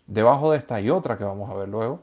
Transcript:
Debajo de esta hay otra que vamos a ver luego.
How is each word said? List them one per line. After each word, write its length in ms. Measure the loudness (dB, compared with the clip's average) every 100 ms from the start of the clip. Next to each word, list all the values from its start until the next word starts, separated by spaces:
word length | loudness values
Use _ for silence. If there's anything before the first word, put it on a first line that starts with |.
| -6
Debajo 440 | 2 4 6 4
de 80 | 0
esta 160 | 0
hay 160 | -4 0
otra 260 | 0 -2 -4
que 60 |
vamos 260 | -6 -6 -8
a 60 |
ver 140 | -8 -6
luego. 340 | -4 -4 -6